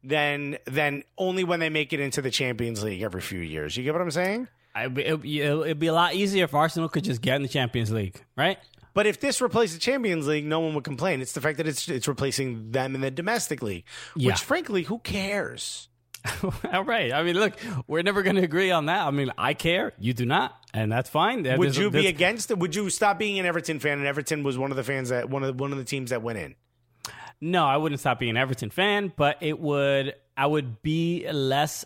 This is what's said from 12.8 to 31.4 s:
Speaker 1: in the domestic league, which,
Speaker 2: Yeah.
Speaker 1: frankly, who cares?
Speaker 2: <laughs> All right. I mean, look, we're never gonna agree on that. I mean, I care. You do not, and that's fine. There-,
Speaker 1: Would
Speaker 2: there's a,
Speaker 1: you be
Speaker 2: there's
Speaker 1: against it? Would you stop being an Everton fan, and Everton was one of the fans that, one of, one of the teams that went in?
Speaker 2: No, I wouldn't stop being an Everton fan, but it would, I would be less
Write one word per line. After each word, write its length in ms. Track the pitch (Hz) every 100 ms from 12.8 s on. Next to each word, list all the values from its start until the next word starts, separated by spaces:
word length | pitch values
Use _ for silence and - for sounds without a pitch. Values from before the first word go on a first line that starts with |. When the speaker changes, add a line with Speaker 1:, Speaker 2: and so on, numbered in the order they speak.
| 131 135
Speaker 1:
in 40 |
the 100 | 135
domestic 520 | 131 175 233 - 143
league, 220 | 113 110 - - -
which, 100 | 165
Speaker 2:
Yeah. 100 | 127
Speaker 1:
frankly, 480 | 87 - 320 320 196
who 160 | 156 233
cares? 880 | - 196 190 202 120 123 - - - _ _ -
Speaker 2:
<laughs> 480 | 113 - 190 - 349
All 120 | 185
right. 280 | 196 233 135
I 100 | 135
mean, 140 | 170 175
look, 160 | 208 - 233 160 -
we're 160 | 151
never 200 | 175 202
gonna 200 | 190 190
agree 280 | 180 160 190
on 140 | 175 147
that. 200 | 185 160
I 40 |
mean, 200 | 143 135 -
I 160 | 120
care. 380 | 147 165 180 320 -
You 140 | 104
do 140 | 120 123
not, 300 | 160 247 - -
and 180 | 110 107
that's 180 | 117 127
fine. 320 | 151 190 254
There-, 120 | 139 131
Speaker 1:
Would 80 | 175
Speaker 2:
there's 100 | 131
a, 40 |
Speaker 1:
you 80 | 202
be 80 | 147
Speaker 2:
there's 40 | 190
Speaker 1:
against 400 | 151 175 226 -
it? 80 | 208
Would 160 | 180
you 160 | 160 196
stop 280 | - 208 196
being 200 | 214 196
an 80 | 180
Everton 320 | 170 165 156
fan, 200 | 147 143
and 80 | 143
Everton 360 | 143 139 151
was 160 | 139 127
one 120 | 135
of 60 | 135
the 80 |
fans 260 | 123 135 123
that, 200 | 123 120
one 140 | 135
of, 140 | 135 127
one 100 | 139
of 60 | 139
the 60 |
teams 260 | 123 139 123
that 120 | 123
went 160 | 113 110
in? 160 | 80 - _ _ _ _ - - - -
Speaker 2:
No, 240 | 156 180 147
I 100 | 139
wouldn't 240 | 156 143
stop 180 | 143 120
being 120 | 120
an 60 | 113
Everton 320 | 131 127 107
fan, 420 | - 196 208 202 -
but 200 | 147 151
it 180 | 156 156
would, 540 | 151 143 139 139 135 - _ -
I 100 | 143
would 360 | 151 131 110
be 480 | 156 160 165 175 -
less 540 | 151